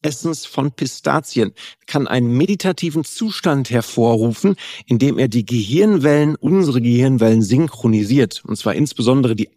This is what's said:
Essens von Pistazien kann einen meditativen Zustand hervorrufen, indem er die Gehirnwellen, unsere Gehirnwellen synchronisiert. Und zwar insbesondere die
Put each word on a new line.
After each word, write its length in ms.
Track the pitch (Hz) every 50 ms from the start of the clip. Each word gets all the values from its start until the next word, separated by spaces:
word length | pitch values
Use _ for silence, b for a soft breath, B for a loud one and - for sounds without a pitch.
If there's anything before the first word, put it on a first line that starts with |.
Essens 460 | - 151 127 - - 170 156 - -
von 240 | - - 143 139 147
Pistazien 800 | - - 147 127 - - - 147 139 151 - - - 120 107 - - B B B B B B -
kann 180 | - 143 131
einen 240 | - - 127 120 120
meditativen 720 | 120 131 165 196 202 - - 190 175 - 175 165 147 160
Zustand 680 | 147 - - - 226 214 175 - - 170 143 139 123 -
hervorrufen, 840 | 123 120 - - - 120 113 117 117 107 113 117 110 - - 202 190 B B B B B B
indem 320 | B 120 107 127 143 - 98
er 80 | 135
die 180 | 117 104 120 104
Gehirnwellen, 920 | - 123 113 101 101 135 175 208 220 202 160 131 147 147 147 151 151 147
unsere 440 | - - 147 185 196 180 143 120 127
Gehirnwellen 600 | 117 120 120 120 131 131 135 113 113 113 113 110
synchronisiert. 1000 | 107 95 120 139 165 147 - - - 113 110 104 104 101 131 139 123 - - - -
Und 80 | - 107
zwar 200 | - - 107 82
insbesondere 580 | - 147 139 - - 113 123 131 139 127 120 113
die 160 | 101 104 - _